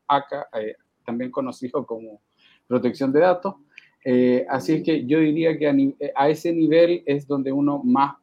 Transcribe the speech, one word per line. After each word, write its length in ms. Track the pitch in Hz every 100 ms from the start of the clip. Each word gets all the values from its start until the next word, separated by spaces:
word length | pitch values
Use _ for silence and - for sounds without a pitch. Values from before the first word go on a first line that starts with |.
| -
aca, 400 | 143 - 143 - 113
eh, 160 | 107 - _ _ -
también 260 | 117 127
conocido 540 | 139 131 120 127 147 120
como 360 | 113 110 104 _ _ _ _ -
protección 440 | 123 120 - 135
de 80 | 143
datos. 360 | 180 180 196 - _ - _ _
Eh, 420 | 135 127 127 123 127
así 260 | 131 143 156
es 80 |
que 220 | - 151 123
yo 140 | 156
diría 380 | 156 156 165 151
que 100 | 147
a 60 |
ni-, 220 | 139 135 -
eh, 140 | 143 139
a 140 | 143
ese 240 | 156 175
nivel 500 | 165 156 160 170 175 147
es 220 | 143 139
donde 240 | 143 135
uno 300 | 139 143 143
más 320 | 123 127 139 -